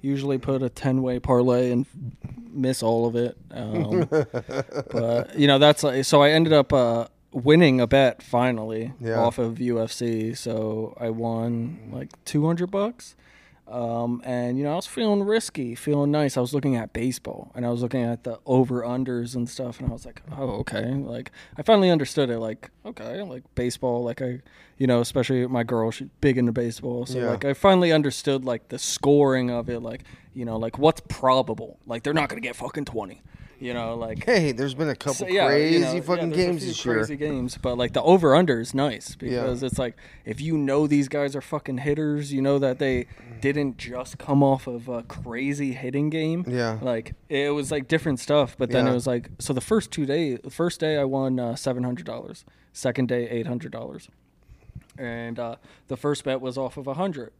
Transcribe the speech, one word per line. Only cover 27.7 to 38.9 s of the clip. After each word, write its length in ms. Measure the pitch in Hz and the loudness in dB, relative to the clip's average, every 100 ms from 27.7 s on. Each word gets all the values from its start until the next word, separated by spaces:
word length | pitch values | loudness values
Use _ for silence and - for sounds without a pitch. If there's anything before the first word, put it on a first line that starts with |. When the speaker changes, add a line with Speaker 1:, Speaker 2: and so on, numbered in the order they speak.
| 185 180 | 6 6
Speaker 1:
understood, 500 | 156 143 - - 135 | 4 2 -2 -2 0
like, 240 | 131 117 _ | -2 -6 _
the 100 | 120 | -8
scoring 720 | - - 139 143 143 131 123 | -6 0 6 6 6 4 0
of 200 | 120 120 | -2 -4
it. 100 | 120 | -6
Like, 240 | 117 113 - - - 131 | -8 -12 -16 -20 -18 -10
you 80 | |
know, 140 | 117 110 | -6 -4
like, 200 | 113 - | -4 2
what's 240 | 147 160 - | 2 2 -6
probable? 720 | - 131 131 117 110 113 - - | 0 4 4 2 -4 -8 -16 -10
Like, 160 | 117 | -6
they're 100 | 143 | -2
not 140 | 156 143 | 0 0
gonna 120 | 113 | -4
get 160 | 123 123 | -8 -8
fucking 280 | 127 - 143 | -8 -8 -6
twenty. 380 | 113 98 - - - - - | -6 -8 -12 -20 -20 -20 -12
You 140 | 123 | -8
know, 220 | 120 113 117 | -6 -4 -6
like 300 | 113 110 - | -6 -6 2
Speaker 2:
Hey, 260 | 233 156 | 4 2
there's 220 | 120 139 | 0 -4
been 160 | 131 156 | -2 -4
a 60 | 127 | -2
couple 180 | 147 | -4
Speaker 1:
so, 140 | 135 190 | -4 0
yeah, 200 | 190 160 | 2 4
Speaker 2:
crazy 280 | 143 156 170 | 4 4 4
Speaker 1:
you 40 | |
know, 220 | 170 175 | 2 -2
Speaker 2:
fucking 300 | 147 175 170 | -2 -2 0
Speaker 1:
yeah, 40 | 160 | 0
there's 120 | 180 | 0
a 40 | |
Speaker 2:
games 80 | 170 | 0
Speaker 1:
few 40 | 127 | -4
Speaker 2:
this 180 | 110 123 | -4 0
year. 100 | 113 | 0
Speaker 1:
crazy 200 | 110 143 | 0 -4
games, 420 | 151 139 123 - | -4 -4 -6 -4
but, 160 | 131 123 | -4 -2
like, 160 | 123 | 0
the 80 | 131 | 2
over-under 580 | 135 185 165 143 175 120 | 6 6 8 6 6 2
is 140 | 117 | 0
nice 420 | 135 143 | -2 -2